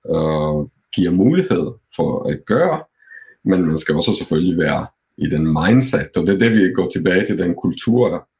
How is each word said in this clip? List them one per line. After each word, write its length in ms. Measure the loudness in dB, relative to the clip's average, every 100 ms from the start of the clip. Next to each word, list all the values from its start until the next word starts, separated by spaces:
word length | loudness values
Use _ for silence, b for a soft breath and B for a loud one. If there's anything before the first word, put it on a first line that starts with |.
| -4
øh, 640 | -2 -2 -2 -2 -2 -6 _ _
giver 160 | -2 0
mulighed 640 | 4 4 2 0 -2 -2 -8 _ -4
for 340 | -4 -2 -4
at 140 | -6 -2
gøre, 340 | 0 2 -2 -8 B B B B B
men 220 | 0 2 2
man 120 | 0
skal 160 | -2
også 180 | -2 0
selvfølgelig 440 | -2 -2 0 0 0
være 280 | 0 -2 -6 _ _ -6
i 100 | -2
den 200 | 0 0
mindset, 720 | 0 4 4 4 -2 -2 -4
og 100 | 0
det 80 |
er 40 | 2
det, 120 | 4
vi 220 | 4 2
går 160 | 2 -2
tilbage 380 | -2 0 0 0
til, 120 | -2
den 160 | -2
kultur 760 | -2 -4 -4 0 2 2 -2 -12